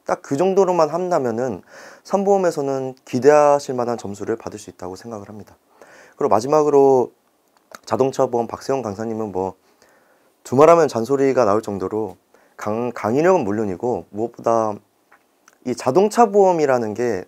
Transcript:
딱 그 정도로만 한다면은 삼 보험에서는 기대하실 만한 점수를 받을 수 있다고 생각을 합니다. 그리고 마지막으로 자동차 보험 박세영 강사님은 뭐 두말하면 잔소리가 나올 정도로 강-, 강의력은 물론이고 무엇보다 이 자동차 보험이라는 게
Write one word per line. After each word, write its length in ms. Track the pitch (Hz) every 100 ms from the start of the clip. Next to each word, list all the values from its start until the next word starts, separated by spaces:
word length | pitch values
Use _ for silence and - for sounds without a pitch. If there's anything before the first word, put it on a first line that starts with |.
딱 180 | - -
그 140 | - 139
정도로만 540 | 185 190 185 180 151
한다면은 720 | 165 185 170 127 110 127 90 - - - -
삼 220 | - 196
보험에서는 720 | 196 196 180 156 139 135 131 127
기대하실 720 | - 127 131 151 147 143 -
만한 220 | 127 120 117
점수를 400 | 101 101 98 113
받을 220 | - 104
수 120 | -
있다고 260 | - 90 92
생각을 320 | 117 110 101
합니다. 280 | 107 - _ _ _ - - - -
그리고 120 | 143
마지막으로 840 | 101 127 156 151 143 139 131 113 _ _ _ _ _ _ - -
자동차 400 | 113 131 131 127
보험 200 | 120 113
박세영 360 | 104 - 135
강사님은 500 | 113 101 113 110 107
뭐 220 | 90 95 - _ _ _ _ _ _ _ _
두말하면 420 | - 127 160 170 147
잔소리가 600 | 117 113 139 135 127 107
나올 160 | 104
정도로 560 | 113 101 92 107 104 90 _ _ _ -
강-, 340 | 107 110 120
강의력은 500 | - 107 127 170 185
물론이고 600 | 104 107 104 87 120 104 -
무엇보다 640 | 101 117 - 123 113 110 104 _ _ _ _ _ _ _ _ 123
이 80 |
자동차 520 | 120 131 135 208 233 226
보험이라는 640 | 202 190 170 147 127 110
게 320 | 104 123 95